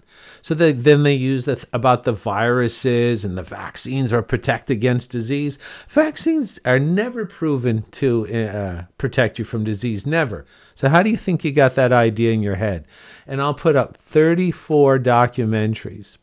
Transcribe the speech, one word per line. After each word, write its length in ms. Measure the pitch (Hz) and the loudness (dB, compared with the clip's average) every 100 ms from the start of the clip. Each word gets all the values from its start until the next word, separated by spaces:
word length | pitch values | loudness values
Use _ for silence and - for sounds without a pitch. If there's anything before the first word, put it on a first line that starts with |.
| _ _ - - | _ _ -20 -20
So 120 | - | -8
they, 200 | 156 165 | 2 2
then 300 | 131 131 147 | 4 4 4
they 100 | 147 | 4
use 320 | 135 131 135 131 | 0 0 -2 -2
the 100 | 123 | -6
th-, 120 | - | -6
about 320 | 120 127 123 | -2 2 2
the 80 | - | 0
viruses 1120 | 107 110 101 117 123 117 - 131 120 120 113 | -4 -4 -2 0 0 -2 -2 -2 0 0 -2
and 140 | 98 92 | -4 -8
the 60 | |
vaccines 680 | 87 - - - 127 135 127 | -10 -14 -14 -12 -6 -4 0
are 100 | 117 | -2
protect 480 | 113 123 - 113 - | -2 -4 -4 -6 -4
against 420 | 117 123 123 - | -2 0 -2 -4
disease. 460 | 123 113 143 147 143 - - - | -10 -6 -4 -6 -8 -20 -20 -4
Vaccines 720 | 285 311 294 330 320 226 - 127 | -2 -2 -2 -2 -2 -4 -6 0
are 140 | 131 | 0
never 460 | 147 185 240 240 202 | 2 0 -2 -6 -10
proven 580 | - 160 139 120 110 - | -6 -2 -2 0 -2 -6
to, 360 | - 135 117 104 | -2 0 0 -2
uh, 560 | 117 107 104 98 85 87 - | -4 -4 -6 -6 -8 -12 -8
protect 420 | 131 - 113 - | -4 0 -2 -2
you 60 | 110 | -8
from 180 | 117 | -6
disease, 420 | 107 101 120 104 139 | -6 -4 -6 -6 -2
never. 400 | 165 139 90 - _ _ - | -2 -2 -6 -14 _ _ -2
So 140 | 135 | 2
how 120 | 165 | 4
do 80 | 214 | 4
you 60 | 220 | 0
think 300 | - 170 151 | -2 -2 0
you 80 | |
got 220 | 143 131 139 | 4 4 4
that 180 | 127 | 4
idea 400 | 123 117 107 113 | 4 4 2 0
in 80 | 113 | 0
your 140 | 104 95 | -2 -2
head? 300 | 107 87 - - - - - | -4 -4 -10 -20 -20 -20 -10
And 160 | 135 | -6
I'll 120 | 143 | -4
put 240 | 139 165 143 | -2 2 2
up 180 | 117 - | 0 -8
thirty-four 1040 | _ 156 160 170 185 - - 151 139 135 | _ 4 4 4 0 -4 0 4 6 4
documentaries 1160 | 123 120 120 - 113 110 107 110 117 104 101 - | 4 4 2 0 -2 0 -2 -4 -10 -16 -20 -20